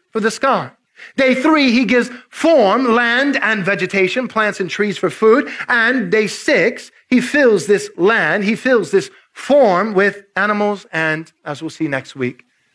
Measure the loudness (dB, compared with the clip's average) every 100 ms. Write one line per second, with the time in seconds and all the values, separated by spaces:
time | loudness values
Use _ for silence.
0 | _ -4 -4 -2 -2 -2 -4 -14 _ _
1 | -12 0 0 2 2 2 2 2 2 0
2 | 0 -8 -20 -2 2 4 4 2 2 2
3 | 2 0 0 -2 -2 -2 -2 -2 -2 -2
4 | -2 -2 -4 -2 -2 -4 -8 -4 -4 -2
5 | -4 0 2 4 0 -10 -4 0 0 0
6 | 0 0 -2 -4 -2 0 0 -2 -12 _
7 | _ 0 0 2 4 2 2 0 0 0
8 | 2 2 0 0 -2 -2 0 0 2 0
9 | -2 -10 _ -16 0 4 4 2 0 0
10 | 0 -2 -8 -4 -2 0 -2 -4 -8 -4
11 | -2 -4 -8 _ -12 -10 -10 -6 -4 -4
12 | -8 -8 -8 -8 _ _ _